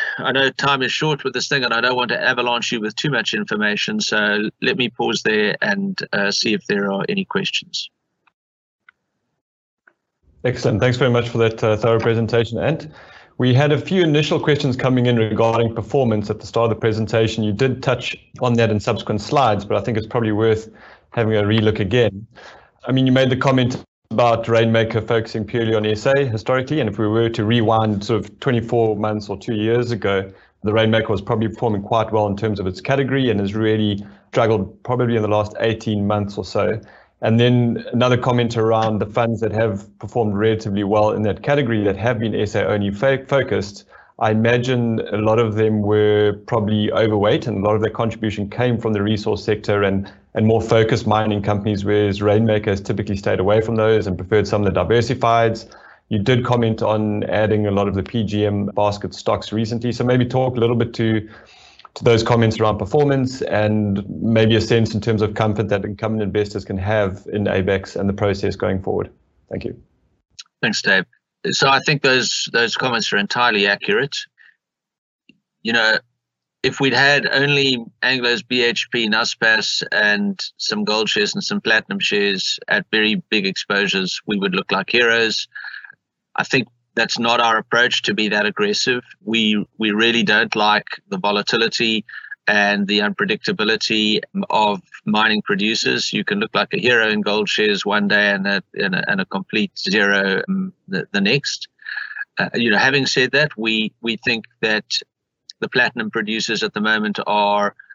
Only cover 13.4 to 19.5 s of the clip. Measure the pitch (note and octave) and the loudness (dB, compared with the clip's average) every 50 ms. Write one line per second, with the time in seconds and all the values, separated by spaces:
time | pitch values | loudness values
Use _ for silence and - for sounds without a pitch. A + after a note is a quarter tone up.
13.4 | B2+ B2+ A#2+ C3 D3 D3 D3+ C3 - - F#3 F#3+ F3 D#3 D3 D3+ D3+ D#3 F3+ D3+ | 2 4 4 4 4 4 2 0 0 0 2 2 4 4 4 2 2 2 0 0
14.4 | - D#3 D3 C#3+ - C3+ B2 - - B2+ B2+ B2+ B2 B2 A#2+ A2+ A2 A2 A2 G2 | 2 2 0 2 2 -2 -2 0 0 2 2 2 2 2 2 2 2 2 2 2
15.4 | A2+ A2+ A2+ A#2 A#2 A2 A2+ A#2 G2+ - - C#3+ C3 A#2 G#2+ G#2+ G#2 G#2 G#2+ G#2+ | 2 2 2 2 0 0 -2 -4 -6 -2 0 0 2 2 0 0 -2 -4 -6 -6
16.4 | - - - A#2 A#2 A2+ A2 - - A2+ G#2 A2 A2 - A#2 A2+ A2+ A2 - A#2 | -6 -4 0 0 2 0 0 0 0 0 0 0 -2 0 2 2 2 2 0 -2
17.4 | G#2+ G#2+ G2+ G2+ C3+ C3 A#2+ - - C#3 B2 B2 - - - - - _ - - | -2 -2 0 0 0 0 0 -2 0 -2 -2 -2 -2 -8 -10 -12 -14 _ -8 -4
18.4 | B2+ B2 A#2 A#2 A#2 G#2+ G#2+ G#2 - B2 A2+ G2 - - G#2+ G2+ - - D3 D3 | -2 0 2 2 2 2 2 0 0 -2 -2 -2 -2 -4 -4 -4 -2 0 2 2
19.4 | C3 A2+ | 4 4